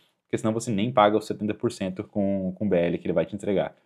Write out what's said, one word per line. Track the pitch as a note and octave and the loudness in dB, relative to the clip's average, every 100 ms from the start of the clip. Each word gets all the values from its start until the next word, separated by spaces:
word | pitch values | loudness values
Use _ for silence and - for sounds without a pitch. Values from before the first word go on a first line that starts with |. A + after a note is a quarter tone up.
| _ _ | _ _
porque | _ A#2 | _ -2
senão | A2+ | -2
você | A2 A2+ | -2 -2
nem | G2+ A2+ | -2 2
paga | B2+ G#2 G#2+ | 6 6 6
os | - | -2
setenta | G2+ G#2+ | -6 -4
por | G#2 A#2 | -2 -4
cento | - F#2+ F#2 | -2 -6 -6
com, | G2+ G#2 G2 G2 F#2 F#2 | -6 -2 -2 -2 -4 -4
com | G#2 | 0
B | F2+ | 2
L | E2+ E2+ | 2 -2
que | G2 | -2
ele | |
vai | E2+ D#2+ | -2 -2
te | |
entregar. | G2+ F2+ F#2+ D2 - | -4 -2 0 -2 -8